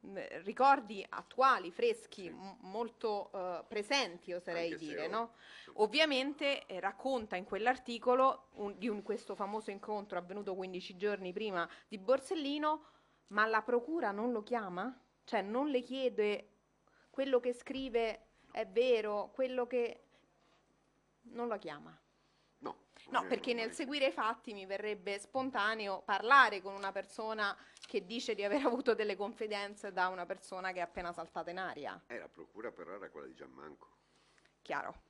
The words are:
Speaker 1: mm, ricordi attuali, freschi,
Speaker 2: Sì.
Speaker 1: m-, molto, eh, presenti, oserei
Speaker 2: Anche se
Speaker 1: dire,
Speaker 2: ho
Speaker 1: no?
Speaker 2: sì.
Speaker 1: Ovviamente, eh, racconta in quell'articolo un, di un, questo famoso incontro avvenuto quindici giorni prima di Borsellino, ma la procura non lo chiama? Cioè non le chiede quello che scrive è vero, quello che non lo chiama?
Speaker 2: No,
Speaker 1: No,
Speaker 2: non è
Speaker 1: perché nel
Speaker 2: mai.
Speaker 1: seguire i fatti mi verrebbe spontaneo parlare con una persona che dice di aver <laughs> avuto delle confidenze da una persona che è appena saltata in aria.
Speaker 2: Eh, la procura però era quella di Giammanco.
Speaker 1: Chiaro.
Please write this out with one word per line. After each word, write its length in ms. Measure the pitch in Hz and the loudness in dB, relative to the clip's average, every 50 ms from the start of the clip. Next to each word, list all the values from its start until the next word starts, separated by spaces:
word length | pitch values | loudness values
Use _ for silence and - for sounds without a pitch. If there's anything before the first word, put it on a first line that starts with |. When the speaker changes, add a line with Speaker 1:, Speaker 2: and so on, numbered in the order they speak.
| - | -14
Speaker 1:
mm, 100 | - - 190 120 - - 151 | -10 -8 -8 -8 -8 -10 -8
ricordi 640 | 170 202 233 - 262 277 277 277 233 196 220 196 - - | -8 -8 2 6 8 8 8 8 4 -6 -8 -10 -8 -8
attuali, 600 | - - - - - - 262 269 247 202 180 170 | -8 -10 -10 -8 2 6 8 8 8 6 2 -6
freschi, 520 | 180 - 233 240 220 226 - - - - | -2 2 2 2 2 0 -6 -16 -14 -12
Speaker 2:
Sì. 80 | 190 170 | -12 -10
Speaker 1:
m-, 260 | 160 - 190 196 190 - | -10 -10 -12 -12 -14 -12
molto, 680 | - 185 190 220 240 226 220 _ - 226 208 202 - - | -12 -8 -4 -4 -4 -4 -6 _ -2 0 0 0 -4 -6
eh, 320 | - 202 180 185 175 160 - - | -6 -6 -4 -4 -4 -6 -6 -6
presenti, 640 | 233 214 202 - 277 277 254 180 170 175 - - | -6 -6 -2 2 2 2 2 0 -4 -10 -8 -6
oserei 400 | 180 175 - - 170 170 165 170 | -8 -6 -4 -4 -2 -2 -2 -2
Speaker 2:
Anche 120 | 160 151 160 | -2 -4 -6
se 60 | 151 | -6
Speaker 1:
dire, 160 | - 170 156 | -4 -4 -4
Speaker 2:
ho 40 | 170 | -2
Speaker 1:
no? 240 | 196 220 233 226 - - - - - - - | -2 -2 -4 -4 -8 -20 -20 -20 -20 -18 -18
Speaker 2:
sì. 60 | - - | -14 2
Speaker 1:
Ovviamente, 920 | - 214 214 202 294 320 311 277 254 262 277 294 - 311 277 277 - - | 2 2 4 6 4 6 6 6 2 2 0 -2 0 0 2 2 0 -4
eh, 140 | - 202 180 | -8 -8 -2
racconta 560 | 175 196 - - - 269 269 247 220 214 - | -2 -2 -2 -2 -2 0 0 0 0 -2 -4
in 80 | 180 190 | -4 -4
quell'articolo 1040 | - 208 190 214 240 254 254 - - 233 226 - 247 247 254 262 269 - - - _ - | -4 -4 2 2 2 2 2 -2 -6 -6 0 4 4 6 8 8 6 4 2 -6 _ -10
un, 240 | - 208 202 196 185 | -6 -6 -6 -6 -2
di 100 | 190 247 | -2 -2
un, 140 | 208 208 | -2 -2
questo 320 | 202 - 202 - - - 202 | -2 -4 -4 -4 -4 -10 -6
famoso 360 | - 208 196 208 214 214 - | -4 -4 -2 -2 -4 -4 -6
incontro 480 | 196 196 - - 214 208 196 208 196 180 | -10 -8 -6 -4 -4 -4 -4 -4 -4 -6
avvenuto 360 | 175 180 196 208 202 202 185 | -4 -4 -8 -6 -4 -4 -4
quindici 420 | 190 190 185 185 180 180 - 196 | -4 -4 -6 -6 -8 -8 -8 -8
giorni 360 | 175 196 208 208 190 190 180 | -2 0 0 0 0 -4 -6
prima 360 | 180 214 220 214 190 175 165 160 - - - | -4 -2 -2 0 0 0 -2 -2 -6 -18 -14
di 120 | _ 208 208 | _ -12 -6
Borsellino, 840 | 190 196 254 262 - - 392 339 285 277 285 302 302 302 311 311 - - _ - _ _ _ _ _ _ | 4 4 4 4 4 -2 -2 -2 0 0 0 2 2 2 0 0 -4 -16 _ -20 _ _ _ _ _ _
ma 180 | 202 208 214 | 2 2 4
la 160 | 220 220 220 | 4 4 2
procura 480 | 214 - 240 240 240 269 320 339 269 208 | 4 4 2 2 2 2 -2 0 0 0
non 220 | 196 202 220 247 | 0 0 0 0
lo 100 | 247 214 | 0 -2
chiama? 560 | 208 - 240 233 214 185 175 180 196 254 254 - _ _ _ _ _ | -2 -2 -2 -2 -2 -2 -4 -4 -4 -4 -6 -10 _ _ _ _ _
Cioè 180 | - - 214 | -2 0 0
non 260 | 190 196 220 247 285 302 | 0 2 0 0 0 2
le 140 | 277 254 | 2 0
chiede 720 | 247 - 247 269 262 247 208 202 208 208 208 - - _ _ _ _ _ _ _ _ _ _ _ _ _ | 0 0 -4 0 0 0 2 4 2 2 2 0 -4 _ _ _ _ _ _ _ _ _ _ _ _ _
quello 300 | - - 269 277 262 247 | -2 -2 2 4 4 4
che 120 | 240 254 | 4 2
scrive 720 | 247 247 - - 269 262 269 262 220 233 233 220 208 - - _ _ _ _ - | -2 -2 -6 -8 -6 -4 -4 0 0 2 2 2 -2 -6 -10 _ _ _ _ -10
è 160 | - - 220 | -6 -6 -6
vero, 640 | 190 190 233 247 254 247 220 214 214 208 208 196 - - | 0 2 4 6 6 6 6 4 2 0 -2 -2 -4 -2
quello 320 | - 262 254 254 254 247 | -2 -2 0 0 -2 -2
che 380 | 240 254 247 240 226 - - - _ _ - _ _ _ _ _ _ _ _ _ _ _ _ _ _ _ _ _ _ _ _ _ 240 | 0 2 0 0 0 -4 -8 -18 _ _ -20 _ _ _ _ _ _ _ _ _ _ _ _ _ _ _ _ _ _ _ _ _ -14
non 160 | 233 226 240 | -8 -6 -4
lo 120 | 240 220 190 | -4 -4 -4
chiama? 380 | - 165 147 147 151 160 165 - _ _ _ _ _ _ _ _ _ _ _ _ | -6 -10 -12 -10 -14 -18 -20 -20 _ _ _ _ _ _ _ _ _ _ _ _
Speaker 2:
No, 260 | - - - - _ _ _ - - - | -10 -10 -10 -10 _ _ _ -20 -16 -2
Speaker 1:
No, 80 | - 233 | -2 -2
Speaker 2:
non 80 | - | 0
è 20 | - | 0
Speaker 1:
perché 260 | 247 - - 269 233 | -2 -2 0 -2 -2
nel 120 | 233 226 | 0 -2
Speaker 2:
mai. 80 | 226 233 | -4 -4
Speaker 1:
seguire 320 | - 320 247 294 294 269 | -6 -6 -4 0 2 2
i 60 | 262 | 0
fatti 400 | - - 220 214 233 - - - | 2 2 0 0 -2 -2 -8 -12
mi 140 | 208 202 190 | -12 -10 -8
verrebbe 520 | 190 196 196 208 214 208 202 180 202 202 202 | -6 -6 -4 -4 -4 -6 -4 -4 -6 -6 -6
spontaneo 840 | - - - 262 262 269 262 220 202 214 220 220 214 202 196 - | -6 -4 -4 -2 -2 0 0 2 2 2 0 0 -2 -4 -4 -4
parlare 580 | - - 202 196 202 226 277 277 254 220 208 196 | 0 0 0 0 6 8 10 10 10 10 6 -2
con 140 | 180 196 196 | -6 -6 -8
una 180 | 196 202 196 | -4 -6 -4
persona 640 | 190 196 190 - - - 220 220 220 214 214 202 196 - - - - - - | -4 -4 -6 -6 -8 -8 -6 -4 -2 0 0 0 -2 -4 -12 -20 -20 -20 -14
che 180 | - - 208 185 | -2 -2 -2 -2
dice 300 | 180 226 233 - - 220 | -2 -6 -4 -2 -2 -2
di 100 | 202 202 | 0 2
aver 180 | 202 202 196 | 2 2 4
<laughs> 40 | - | 4
avuto 280 | 240 240 240 277 - 220 | 2 2 2 4 2 4
delle 220 | 208 214 208 196 | 4 2 -2 0
confidenze 760 | 185 202 202 226 - 226 214 208 202 202 202 208 202 - 202 | -2 -4 -6 -4 -6 -6 -4 -4 -4 -4 -6 -8 -10 -10 -6
da 160 | 185 190 180 185 | 0 0 0 0
una 180 | 185 185 175 | 0 -4 -6
persona 460 | - 196 190 - - 196 185 185 185 | -6 -8 -10 -8 -10 -10 -6 -6 -4
che 60 | 185 180 | -2 -4
è 40 | |
appena 300 | 170 175 - 196 175 175 | -4 -4 -4 -6 -6 -6
saltata 380 | 170 170 165 165 _ 180 165 170 | -6 -8 -10 -8 _ -8 -6 -6
in 80 | 170 190 | -6 -6
aria. 440 | 190 170 123 147 143 104 95 - _ | -6 -6 -6 -8 -8 -10 -10 -10 _
Speaker 2:
Eh, 120 | _ 120 110 | _ -10 -10
la 100 | 80 - | -10 -12
procura 420 | _ - 80 - _ 98 113 117 | _ -18 -20 -16 _ -10 -10 -10
però 240 | 98 87 85 76 95 | -8 -10 -12 -12 -10
era 140 | 104 95 82 | -10 -12 -12
quella 180 | - 78 71 | -12 -12 -14
di 80 | 64 64 | -14 -14
Giammanco. 600 | 65 71 65 64 67 73 78 73 - - - _ _ _ _ _ _ _ _ _ _ _ _ _ _ | -16 -18 -18 -16 -16 -16 -16 -16 -18 -20 -20 _ _ _ _ _ _ _ _ _ _ _ _ _ _
Speaker 1:
Chiaro. 440 | _ - 156 143 - - - - _ _ | _ -6 -6 -6 -6 -6 -10 -12 _ _